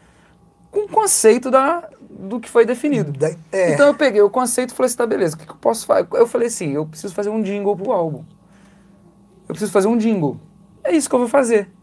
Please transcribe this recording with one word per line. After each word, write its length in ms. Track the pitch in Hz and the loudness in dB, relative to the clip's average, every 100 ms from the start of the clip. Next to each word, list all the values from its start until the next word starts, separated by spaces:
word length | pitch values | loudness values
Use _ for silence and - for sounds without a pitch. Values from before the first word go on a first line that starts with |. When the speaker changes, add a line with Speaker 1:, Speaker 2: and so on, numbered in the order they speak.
| _ _ _ _ _ _ _ | _ _ _ _ _ _ _
Speaker 1:
com 100 | 403 | -6
o 40 | 415 | -2
conceito 640 | 427 403 - 220 247 254 | 0 0 4 4 4 2
da, 380 | 262 277 339 - - 220 | 2 2 -2 -8 -20 -20
do 300 | - 190 233 | -16 -12 -10
que 100 | - | 0
foi 160 | 233 226 | 2 4
definido. 460 | 247 302 247 147 | 0 -2 -2 -2
Speaker 2:
Da-, 180 | 135 156 165 - | -4 -4 -4 -6
é. 200 | 190 175 | 0 2
Speaker 1:
Então 140 | 151 285 | 4 4
eu 80 | |
peguei 260 | 285 269 208 | 4 2 4
o 80 | 202 | 2
conceito 420 | 254 240 254 254 | 2 -2 -2 -4
e 40 | |
falei 140 | - 254 | -2 -2
assim, 80 | 247 | -2
"Tá, 100 | 226 | -2
beleza, 300 | 202 170 156 | -2 -2 -4
o 20 | |
que 80 | - | -14
que 60 | |
eu 40 | - | -4
posso 300 | - 226 - | -2 -2 0
fazer?" 200 | 190 175 | 0 2
Eu 140 | - 233 | 2 2
falei 220 | 233 233 | 0 -2
assim, 240 | 233 160 | -4 -4
"Eu 120 | 143 | -4
preciso 300 | 156 - 196 | -6 -10 -10
fazer 160 | 208 208 | -6 -4
um 100 | 220 | -4
jingle 340 | 196 202 202 196 | -4 -4 -4 -4
pro 160 | 214 | -2
álbum. 320 | 202 165 139 - - _ _ _ _ _ _ _ _ _ _ - | -2 -2 -6 -14 -20 _ _ _ _ _ _ _ _ _ _ -12
Eu 60 | |
preciso 160 | 160 202 | -8 -2
fazer 140 | 202 202 | 0 2
um 80 | 233 | 2
jingle. 420 | 226 202 147 - - _ _ - | 0 0 -2 -6 -14 _ _ -10
É 120 | - | -2
isso 140 | 330 - | 0 2
que 60 | |
eu 40 | 247 | 0
vou 80 | 233 | 2
fazer." 420 | 285 233 214 196 - | 2 4 2 -2 -10